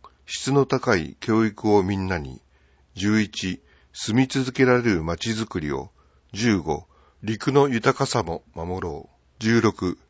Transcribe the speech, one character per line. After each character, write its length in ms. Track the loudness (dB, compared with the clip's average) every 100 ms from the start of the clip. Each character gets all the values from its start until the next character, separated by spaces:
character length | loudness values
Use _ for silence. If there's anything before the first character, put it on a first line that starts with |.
| -20 _ -14
質 260 | -8 0
の 140 | 2 2
高 300 | 0 2 2
い 200 | 0 -8
教 260 | 0 2 2
育 280 | 0 4
を 80 | 4
み 140 | 4 -2
ん 100 | -2
な 120 | -4
に。 220 | -6 -14 _ _ _ _ _
十 260 | -4 0 0
一、 400 | 0 -4 -8 -8 _ _ _
住 300 | -12 -2 0
み 40 | 2
続 240 | 0 -4
け 120 | 2
ら 120 | 4 4
れ 60 |
る 200 | 2 0
街 280 | 0 -4 -4
づ 160 | -6 -6
く 140 | -6
り 120 | -4
を。 180 | -6 -8 _ _ _ _
十 260 | -2 2 2
五、 280 | 0 -6 -6 _ _ _
陸 300 | -8 -4 0
の 160 | 2 4
豊 280 | 2 0 0
か 80 | -2
さ 160 | -2
も 200 | -4 -8 -10
守 280 | -12 -8 -6
ろ 260 | -8 -10 -14
う。 60 | _ _ _
十 240 | 0 2
六、 360 | 2 0 -4 -6 _